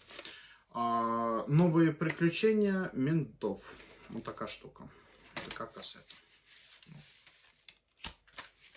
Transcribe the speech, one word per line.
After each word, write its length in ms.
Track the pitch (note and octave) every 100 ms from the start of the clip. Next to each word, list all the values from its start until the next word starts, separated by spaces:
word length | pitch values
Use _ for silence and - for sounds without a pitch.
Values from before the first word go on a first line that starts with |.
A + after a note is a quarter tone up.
| - - - - - - _
А, 720 | A#2 A#2 A#2 A2+ A#2 A#2 A2+ -
нові 440 | D3 F3+ D#3+ E3
приключення 1000 | D3+ D#3+ - E3+ - A3 G#3+ G3+ F#3+ F#3
ментов. 800 | B2 C3+ D#3+ B2+ - G#2+ G2 - - - - - A2+
Отака 320 | A2+ G#2+ G#2+
штука. 360 | - - - - - - - - - -
Така 180 | - A2+
касета. 400 | - - - - - - - _ - - - - - - - - - - _ - - _ _ - - _ - - _ -